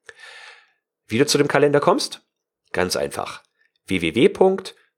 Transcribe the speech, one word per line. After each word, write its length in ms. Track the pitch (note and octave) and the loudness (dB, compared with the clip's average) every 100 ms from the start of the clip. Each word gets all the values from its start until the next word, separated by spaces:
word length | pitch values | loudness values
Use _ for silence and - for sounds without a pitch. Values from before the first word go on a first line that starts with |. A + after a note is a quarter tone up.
| - - - - - - _ _ _ _ - | -20 -20 -20 -20 -20 -20 _ _ _ _ -4
Wie 60 | A2 | 0
du 80 | C#3+ | 2
zu 140 | C#3+ | 2
dem 80 | C#3+ | 2
Kalender 320 | C#3 C#3+ C#3+ | 2 2 2
kommst? 420 | C#3+ A#3+ - - _ _ _ _ _ | 2 0 -2 -12 _ _ _ _ _
Ganz 240 | - F#2 - | -4 -4 -2
einfach. 460 | C#2+ - G1+ - _ _ _ _ - | -6 -6 -10 -12 _ _ _ _ -6
W 120 | F#2 | -4
W 120 | E2+ | -2
W 160 | E2 F3+ | 2 2
punkt 460 | - F#3+ F#3+ - - _ | 2 0 0 -8 -18 _